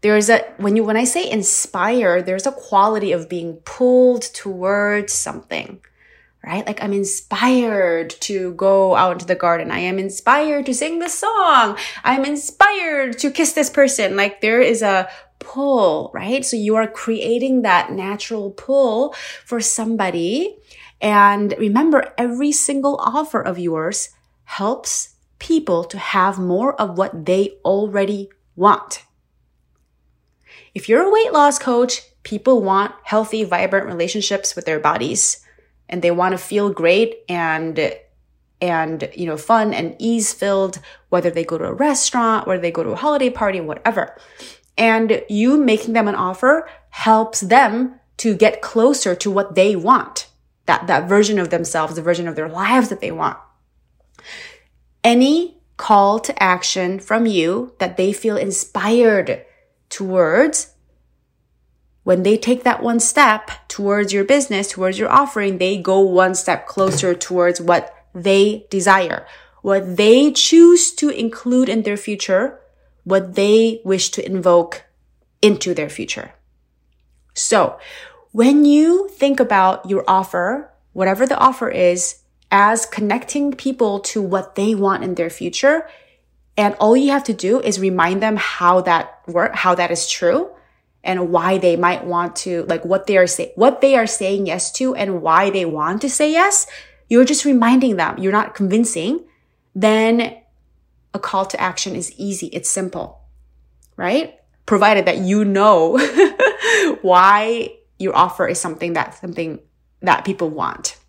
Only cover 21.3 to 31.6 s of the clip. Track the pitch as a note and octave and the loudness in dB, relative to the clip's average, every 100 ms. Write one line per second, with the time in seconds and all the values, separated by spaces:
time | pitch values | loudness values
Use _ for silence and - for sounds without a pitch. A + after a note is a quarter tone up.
21.3 | G3+ G#3 - G#3+ G#3+ D#4 C#4+ - - A#3+ | 4 -2 -2 0 2 4 2 0 -4 -4
22.3 | A#3+ D4 D4 - C#4 C#4 C#4+ - C#4+ D4+ | -2 -2 -2 -2 -2 -2 -2 -2 -2 -4
23.3 | A3+ - F3+ F3 D#3+ D#3+ G#3 - _ _ | -4 -6 -6 -4 -4 -4 -6 -10 _ _
24.3 | _ _ - G3+ C4+ - - - _ _ | _ _ -6 -4 -4 -6 -8 -8 _ _
25.3 | _ - D#4+ D#4 E3+ E3+ F#3+ - G3 F#3 | _ -2 -2 0 -2 -2 -10 -4 0 0
26.3 | F#3+ F3+ F3+ B3+ C#4 G#3 F3 F#3+ D#3+ D#3 | 0 -2 0 -2 -2 -6 -2 -4 -4 -2
27.3 | F#3 G3 - - G3 G#3 G3+ G3 G#3 G3 | 0 0 -4 -2 -2 0 -2 -2 -4 -10
28.3 | _ _ - G3 - - - _ _ _ | _ _ 0 2 2 -2 -16 _ _ _
29.3 | _ _ _ _ _ _ _ _ _ _ | _ _ _ _ _ _ _ _ _ _
30.3 | _ _ - _ - - A#3 F#4+ G#4+ A4+ | _ _ -20 _ -14 0 2 4 2 2
31.3 | D#4 D4 C#4+ | 4 4 2